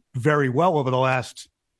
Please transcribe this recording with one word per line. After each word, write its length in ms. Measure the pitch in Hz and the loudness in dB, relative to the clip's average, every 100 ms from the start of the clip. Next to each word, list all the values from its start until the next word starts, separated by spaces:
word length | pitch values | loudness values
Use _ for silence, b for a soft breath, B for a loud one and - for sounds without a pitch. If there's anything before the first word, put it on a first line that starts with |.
| _ 127 | _ -2
very 320 | 143 147 135 | 0 2 2
well 280 | 123 180 156 | 0 0 0
over 140 | 131 | 0
the 80 | 127 | 0
last 500 | 131 131 - - - _ _ | 0 -2 -4 -14 -20 _ _